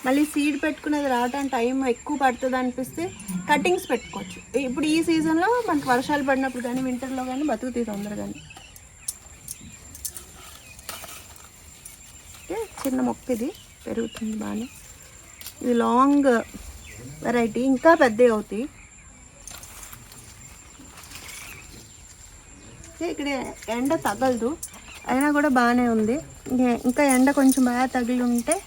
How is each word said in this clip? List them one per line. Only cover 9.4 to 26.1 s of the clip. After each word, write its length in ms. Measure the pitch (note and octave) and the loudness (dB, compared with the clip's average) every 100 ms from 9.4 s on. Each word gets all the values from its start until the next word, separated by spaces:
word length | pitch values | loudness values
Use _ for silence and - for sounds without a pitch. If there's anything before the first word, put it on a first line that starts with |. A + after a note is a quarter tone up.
| - - - - - - - - - - - - - - - - - - - - - - - - - - - - - - | -18 -16 -16 -20 -20 -14 -12 -12 -18 -20 -20 -20 -20 -18 -16 -14 -16 -18 -20 -20 -20 -20 -20 -20 -20 -20 -20 -20 -20 -20
ఓకే, 160 | - G4 G#4+ - | -10 -8 -8 -8
చిన్న 180 | C#4 B3+ | -4 -2
మొక్క 300 | B3 A3+ - | -2 -4 -4
ఇది, 220 | A#3 C4 G#4+ - - A#3 | -4 -4 -8 -20 -16 -8
పెరుగుతుంది 500 | A3 A#3 - A3 A3 | -6 -6 -6 -6 -6
బాగానే. 320 | G#3 G#3 B3+ - - - - - - - - - | -6 -6 -8 -14 -20 -20 -20 -20 -20 -18 -18 -6
ఇది 120 | C4 | 0
లాంగ్ 560 | A#3 A3+ A#3 C#4 C#4+ C4+ A#3 - - - - - - - - | 2 4 4 6 6 4 2 0 -12 -16 -18 -18 -16 -16 -8
వెరైటీ, 360 | A#3 A#3+ A3+ A3+ | -2 0 0 0
ఇంకా 340 | C4 C4 D#4+ | 2 6 6
పెద్దవి 340 | E4 C4+ G#3+ B3 | 8 6 6 4
అవుతాయి. 360 | G#3+ G3+ G3+ C#4 - - - - A#3+ - - - - - - - - - - - - - - - - - - - - - - - - - - - - - - - - - - - - - | 4 -2 -6 -6 -10 -20 -20 -20 -20 -20 -20 -20 -18 -18 -18 -18 -18 -20 -20 -20 -20 -20 -20 -20 -20 -20 -20 -18 -16 -16 -14 -16 -16 -18 -20 -20 -20 -20 -20 -20 -20 -20 -20 -20 -20 -20
ఓకే, 160 | - E4+ | -8 -8
ఇక్కడ 140 | - C#4+ C4+ - - - A#3 | -4 -4 -4 -6 -10 -6 -4
ఎండ 180 | C4+ | 0
తగలదు, 560 | D#4+ B3+ G#3 C4 A#3+ A3+ E4+ - - - - - | 0 0 0 0 2 -2 -4 -10 -16 -20 -14 -2
అయినా 240 | B3+ D4 | 2 2
కూడా 160 | D4 D4 | 4 4
బాగానే 400 | B3+ A#3+ B3 B3 | 4 4 4 4
ఉంది. 280 | A3 G#3+ | 2 2